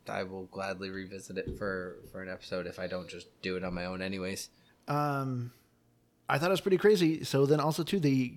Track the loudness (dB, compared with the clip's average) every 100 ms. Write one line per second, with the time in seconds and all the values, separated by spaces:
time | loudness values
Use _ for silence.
0 | -8 -6 -6 -8 -10 -6 -6 -6 -6 -8
1 | -10 -12 -10 -6 -6 -4 -4 -4 -6 -12
2 | -14 -12 -10 -10 -6 -6 -6 -6 -6 -6
3 | -8 -14 -16 _ -4 -2 -2 -4 -4 -4
4 | -4 -4 -4 -6 -10 _ _ _ -4 0
5 | 0 0 -2 -4 -6 -10 _ _ _ _
6 | _ _ -2 0 2 2 4 6 8 8
7 | 6 2 2 4 6 6 4 0 0 2
8 | 4 4 2